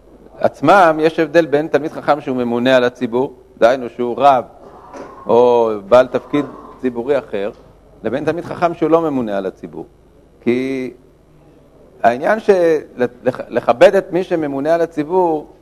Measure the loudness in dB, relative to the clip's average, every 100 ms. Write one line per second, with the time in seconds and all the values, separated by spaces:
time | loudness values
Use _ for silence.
0 | _ -20 -20 -4 -4 0 2 4 4 2
1 | 0 0 0 2 2 0 0 -2 -4 -6
2 | -2 -2 -2 -4 -2 0 2 2 2 -2
3 | -4 -2 -4 -6 -20 0 2 2 -4 -6
4 | -6 2 2 2 0 -12 -20 -20 -20 -20
5 | -20 -12 0 4 4 4 2 -2 2 4
6 | 4 -2 -4 -4 -4 -8 -20 -8 -6 -4
7 | -2 -4 -4 -6 -6 -10 -18 _ _ -12
8 | -8 -4 -4 -6 -8 -4 -4 -2 2 2
9 | 2 -2 -4 -4 -6 -8 -14 -16 -18 _
10 | _ _ _ _ -4 -2 -4 -6 -8 -14
11 | _ _ _ _ -20 -20 _ -20 -20 -4
12 | -2 -2 -2 -2 0 2 2 0 -2 -4
13 | -4 -4 -6 -6 -6 -4 -2 4 4 4
14 | 0 -4 -4 -4 -4 -4 -2 -2 -2 -4
15 | -2 0 0 -2 -6 -18